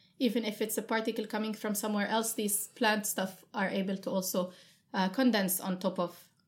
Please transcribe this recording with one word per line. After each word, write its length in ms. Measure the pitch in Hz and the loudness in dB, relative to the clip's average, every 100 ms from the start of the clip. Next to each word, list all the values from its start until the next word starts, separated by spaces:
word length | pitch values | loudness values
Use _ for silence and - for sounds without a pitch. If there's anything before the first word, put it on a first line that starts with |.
| _ - | _ 0
even 260 | 254 240 | 2 2
if 160 | 214 202 | -2 -2
it's 160 | 214 - | -2 -2
a 60 | |
particle 420 | 208 220 220 220 | -2 -2 0 -4
coming 300 | 214 214 220 | -4 -2 -4
from 200 | 208 214 208 | -4 -2 -2
somewhere 320 | 214 208 202 | 0 0 2
else, 240 | 220 220 | 0 0
these 320 | - 208 - - | -2 -2 -2 -4
plant 320 | - 220 214 208 | 0 2 2 0
stuff 380 | - 190 - - | -2 -4 -6 -10
are 140 | 220 190 | -2 0
able 280 | 196 190 190 | 0 -2 -2
to 120 | - | -2
also, 400 | 190 185 185 180 - - - _ | -2 0 -2 -2 -6 -20 -20 _
uh, 160 | 208 185 | 0 0
condense 520 | 190 254 214 185 - | 4 4 4 2 0
on 180 | 190 185 | -2 -2
top 220 | 196 185 | -2 0
of, 180 | 175 - - _ | -2 -4 -20 _